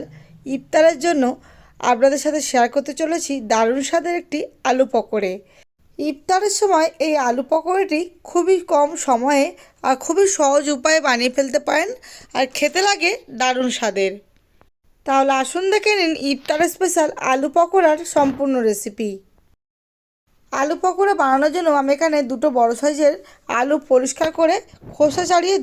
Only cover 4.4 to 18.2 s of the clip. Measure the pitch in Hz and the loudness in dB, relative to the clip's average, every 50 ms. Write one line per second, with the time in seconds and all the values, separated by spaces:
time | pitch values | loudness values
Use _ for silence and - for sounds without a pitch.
4.4 | - - _ _ - 262 247 254 269 - - 226 208 - - 214 202 185 185 202 | -8 -8 _ _ -2 0 2 2 2 2 0 -4 -2 -2 -4 -4 -2 -4 -6 -6
5.4 | - _ _ _ _ _ _ _ _ _ _ - 294 302 285 294 - - 370 381 | -12 _ _ _ _ _ _ _ _ _ _ -8 -6 -6 -6 -8 -4 0 0 0
6.4 | 415 403 403 - 427 392 370 311 320 330 - - 285 320 302 294 254 247 233 254 | 0 0 -2 0 2 2 4 2 2 0 -2 -2 -2 0 0 0 0 0 0 -2
7.4 | 247 - 311 320 320 339 359 392 392 392 302 302 359 349 - _ _ - - 349 | -2 0 0 -2 0 0 0 0 0 0 -2 -4 -4 -6 -12 _ _ -4 -2 -2
8.4 | 339 370 381 359 359 - 349 294 294 294 330 - - 285 247 226 247 277 294 277 | 2 2 2 0 2 0 2 2 2 2 -2 -6 -2 0 0 0 2 2 2 2
9.4 | 285 349 - - - _ _ _ - 254 269 254 - - 330 381 403 381 - - | 2 0 -4 -12 -20 _ _ _ -2 -2 -2 -2 -2 -4 0 2 2 2 2 2
10.4 | 294 269 277 285 277 294 294 247 - 311 320 320 277 277 247 233 247 254 254 277 | 0 2 2 2 0 0 -4 -2 0 2 2 2 2 2 0 0 0 -2 0 -2
11.4 | 277 269 240 294 294 - - 311 349 415 508 - - - - - - _ - - | -2 0 -2 -4 -2 0 -2 -2 -2 -2 -6 -12 -16 -20 -20 -20 -20 _ -4 -4
12.4 | 269 262 - - 285 294 285 359 381 403 403 302 320 349 440 - - - 262 220 | -4 -2 -2 -2 -2 -2 0 0 0 0 0 0 0 -2 -2 -4 -10 -16 -6 -2
13.4 | 254 254 254 254 254 247 - - 233 214 190 196 196 190 190 202 _ _ _ _ | -2 0 0 0 -2 -2 -2 -2 -4 -4 -2 0 -2 -2 -2 -6 _ _ _ _
14.4 | _ _ _ _ _ _ _ _ _ _ _ _ - - 269 269 269 277 269 262 | _ _ _ _ _ _ _ _ _ _ _ _ -6 -2 0 2 2 2 2 0
15.4 | 262 262 - 349 370 392 403 415 403 427 427 392 349 320 320 - - 277 277 247 | -2 -2 -4 -4 -2 0 0 0 2 0 0 0 0 -2 -2 -4 -2 -4 -4 -4
16.4 | - - 302 302 339 330 330 - 370 349 359 339 311 302 - - - 254 262 269 | -4 -4 0 0 0 0 0 -2 -2 -2 0 0 0 0 -2 -4 -2 -2 0 0
17.4 | 277 302 - 339 339 339 392 381 349 311 302 311 339 - - 302 | -2 0 2 2 0 2 2 4 4 4 2 2 -4 -2 0 2